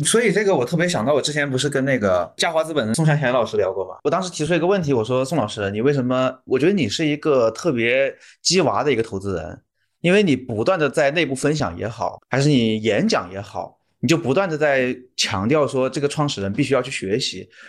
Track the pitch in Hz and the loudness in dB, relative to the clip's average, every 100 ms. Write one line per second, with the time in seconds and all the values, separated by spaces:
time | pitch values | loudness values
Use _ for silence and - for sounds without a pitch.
0 | 143 226 233 180 196 160 120 165 175 151 | 0 2 2 2 2 2 0 0 0 0
1 | 117 143 147 147 143 127 147 139 139 127 | 2 0 0 -2 -2 0 0 0 0 0
2 | 101 90 82 - 180 160 160 151 110 117 | 2 0 0 -2 -2 0 0 -2 0 2
3 | 156 147 127 127 110 104 95 95 92 - | 2 2 2 0 0 0 0 -2 -6 -6
4 | 147 170 185 - 151 175 175 202 147 123 | -2 -2 -2 -4 0 0 2 0 2 0
5 | 107 127 131 156 104 110 98 104 131 143 | 0 0 0 -2 -2 -2 -4 0 0 2
6 | 127 127 131 - - 127 156 202 110 127 | 0 0 0 -4 -2 0 2 2 0 0
7 | 156 147 156 131 113 - 175 123 117 131 | -2 0 2 2 2 0 -2 0 2 2
8 | 139 - - _ - 180 139 104 143 113 | 0 -4 -16 _ -2 2 2 2 0 0
9 | - 98 98 87 82 - _ _ _ _ | -2 -4 -4 -6 -6 -14 _ _ _ _
10 | 170 196 190 127 - 107 117 185 143 160 | 2 4 4 0 -2 -4 0 0 0 2
11 | 143 165 143 135 147 151 98 87 101 113 | 2 2 -2 0 -2 0 -2 -4 -8 -4
12 | 90 - _ 127 147 135 113 110 110 104 | -6 -8 _ 0 4 4 2 0 0 0
13 | 220 170 90 95 101 95 92 _ _ _ | 0 0 -4 -10 -10 -10 -12 _ _ _
14 | 123 160 117 156 196 151 151 135 127 127 | 0 0 0 0 0 0 0 2 0 -4
15 | - - - 95 110 151 135 131 131 151 | -10 -6 -4 -2 0 2 2 0 -2 -2
16 | 143 151 143 - 98 104 123 131 131 - | -2 -2 -2 -2 -4 -2 0 0 -2 -6
17 | 95 117 - 95 - - | -4 -2 -2 -8 -14 -20